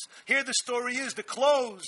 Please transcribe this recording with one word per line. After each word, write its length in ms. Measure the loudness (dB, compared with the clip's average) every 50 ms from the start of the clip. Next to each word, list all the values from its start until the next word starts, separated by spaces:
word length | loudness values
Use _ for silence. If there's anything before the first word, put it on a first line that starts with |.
| -10 -12 -16 -10 -2
Here 180 | 0 0 0 0
the 100 | 0 -2
story 420 | -2 -2 -2 -2 -2 -2 -2 -4
is, 180 | -4 -4 -6 -6
the 100 | -8 -10
clothes 640 | -6 -2 4 4 6 6 6 2 0 -6 -10 -12